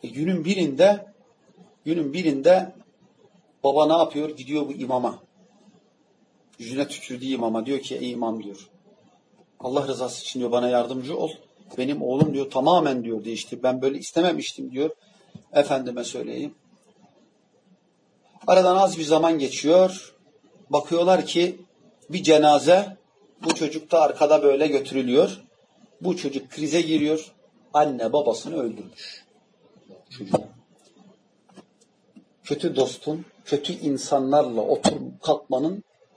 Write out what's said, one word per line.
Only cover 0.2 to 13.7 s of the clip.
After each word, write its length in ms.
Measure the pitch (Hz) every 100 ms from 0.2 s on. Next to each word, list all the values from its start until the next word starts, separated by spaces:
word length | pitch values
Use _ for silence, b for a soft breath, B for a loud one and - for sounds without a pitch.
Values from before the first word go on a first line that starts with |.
| 165 180 156
birinde, 600 | 190 156 131 190 208 - _ _ _ _ _ _ _ 151
günün 280 | 170 143
birinde 580 | 165 165 135 151 185 - - _ _ _ _ _ _ _ _
baba 240 | 139 139 151
ne 60 |
yapıyor? 360 | 165 160 147 151
Gidiyor 380 | 127 127 151 135
bu 60 |
imama. 460 | - 127 127 120 - _ _ _ _ _ _ _ _ _ _ _ _ _ -
Yüzüne 280 | 117 131 143
tükürdüğü 380 | - - 123 131
imama 400 | 127 117 113 120
diyor 140 | 139
ki, 160 | - 127
"Ey 160 | 127
imam," 320 | 120 113 110
diyor, 260 | 101 98 - _ _ _ _ _ _ _ _ -
"Allah 280 | 123 139 135
rızası 340 | 123 123 -
için," 180 | - 127
diyor, 120 | 120
"bana 180 | 120 123
yardımcı 480 | 123 117 131 127 170
ol. 120 | 156 - _ _ - -
Benim 240 | 127 147
oğlum," 320 | 127 131 151
diyor, 180 | 139 135
"tamamen," 520 | 131 143 180 151 127
diyor, 220 | 117 110 107
"değişti. 380 | 110 - 117
Ben 180 | 127